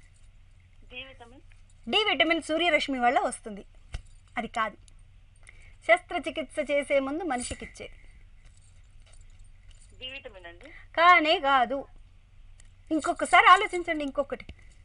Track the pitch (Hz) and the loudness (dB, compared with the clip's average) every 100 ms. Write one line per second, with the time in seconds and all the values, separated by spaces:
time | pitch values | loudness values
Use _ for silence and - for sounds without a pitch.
0 | - - - - - - - - - 254 | -20 -20 -20 -20 -20 -20 -20 -20 -20 -18
1 | 269 262 240 262 - - - - - 370 | -18 -20 -20 -20 -20 -20 -20 -18 -4 0
2 | 427 311 330 330 285 311 349 294 - 269 | 0 2 2 0 -2 -2 2 0 0 0
3 | 240 302 349 - 226 196 - - - - | 2 2 0 -6 -14 -16 -18 -20 -14 -14
4 | - - - - 226 - 220 - - - | -14 -20 -14 -10 -8 -4 -6 -6 -20 -20
5 | - - - - - - - - - 349 | -20 -20 -20 -20 -20 -20 -20 -8 2 2
6 | - 359 320 311 294 - 285 285 285 277 | 2 -6 -6 -8 -8 -6 -2 -2 0 0
7 | 269 302 370 247 247 269 220 - - - | 0 -4 -4 -6 -6 -10 -14 -16 -18 -18
8 | - - - - - - - - - - | -20 -20 -20 -20 -20 -20 -20 -20 -20 -20
9 | - - - - - - - - - - | -20 -20 -20 -20 -20 -20 -20 -20 -20 -18
10 | 254 269 254 196 175 170 294 - - - | -16 -16 -18 -18 -20 -20 -20 -20 -8 4
11 | 349 349 302 349 277 277 233 277 - - | 8 8 6 2 4 2 2 -2 -8 -18
12 | - - - - - - - - - 311 | -20 -20 -20 -20 -20 -20 -20 -18 -4 -4
13 | 320 320 294 359 359 370 403 359 339 320 | -2 -4 0 4 6 6 4 -6 -6 -6
14 | 285 277 269 214 - - - - | -6 -6 -8 -8 -14 -20 -20 -20